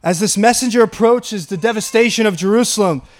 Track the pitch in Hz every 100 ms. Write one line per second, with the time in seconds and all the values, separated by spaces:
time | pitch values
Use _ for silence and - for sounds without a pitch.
0 | 175 175 208 196 220 240 254 233 220 -
1 | 226 240 - 208 156 190 220 220 - 226
2 | 233 220 220 175 190 220 233 - 196 143
3 | -